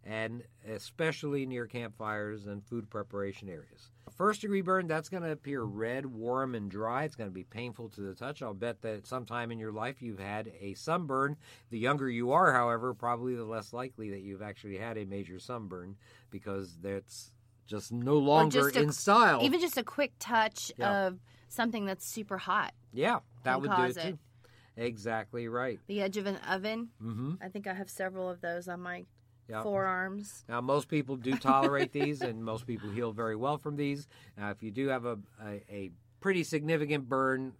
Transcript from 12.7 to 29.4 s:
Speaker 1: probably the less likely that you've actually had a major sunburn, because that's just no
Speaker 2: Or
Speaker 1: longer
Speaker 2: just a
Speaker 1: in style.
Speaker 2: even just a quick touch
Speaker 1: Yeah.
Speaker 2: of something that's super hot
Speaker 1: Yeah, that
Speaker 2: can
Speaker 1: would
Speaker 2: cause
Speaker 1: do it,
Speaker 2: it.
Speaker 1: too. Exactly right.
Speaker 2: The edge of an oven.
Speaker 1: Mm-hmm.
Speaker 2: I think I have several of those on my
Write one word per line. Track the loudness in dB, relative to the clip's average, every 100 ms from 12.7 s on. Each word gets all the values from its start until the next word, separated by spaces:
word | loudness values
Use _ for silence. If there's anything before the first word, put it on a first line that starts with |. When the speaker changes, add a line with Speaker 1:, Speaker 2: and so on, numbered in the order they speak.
| 2 0
Speaker 1:
probably | -2 0 0 0
the | -2 -4
less | -6 -6
likely | -8 -8 -8 -8
that | -8
you've | -8 -8
actually | -8 -10 -8 -6
had | -6 -6
a | -6
major | -6 -8 -10
sunburn, | -8 -8 -6 -10 -10 -14 -20 -20 -14
because | -12 -6 -6 -6 -8
that's | -6 -6 -6 -18 -18 _ _ _ -8
just | -8 -4
no | -2 4 6
Speaker 2:
Or |
Speaker 1:
longer | 8 8 8 6
Speaker 2:
just | 4 4
a |
Speaker 1:
in | 2
style. | 2 6 10 10 8
Speaker 2:
even | 6 4
just | 2 0
a |
quick | -4 0 -2 -2
touch | 0 2 2 0 -10 -2
Speaker 1:
Yeah. | 2 4 2
Speaker 2:
of | -2 -14 -20 -12
something | -2 0 0 -2
that's | -4 -6
super | -8 -4 -6
hot | 2 2 2 -6 -12
Speaker 1:
Yeah, | 0 2 2 -2 -6
that | 2
Speaker 2:
can | 2
Speaker 1:
would | 4
Speaker 2:
cause | 4 4
Speaker 1:
do | 2
it, | -4
Speaker 2:
it. |
Speaker 1:
too. | -6 -12 -20 -20 -20 -20 -4
Exactly | -4 -2 -2 -2 -2 -6 -2
right. | -2 -2 -4 -4
Speaker 2:
The | -2
edge | 0 0
of | -2
an | -4 -2
oven. | -2 0 -4 -6 -8
Speaker 1:
Mm-hmm. | -6 -4 -4 -4
Speaker 2:
I | -6
think | -8 -6
I |
have | -6 -8
several | -4 -4 -2 -6
of | -4
those | -4 -4 -6
on | -8
my | -6 -10 -12 _ _ _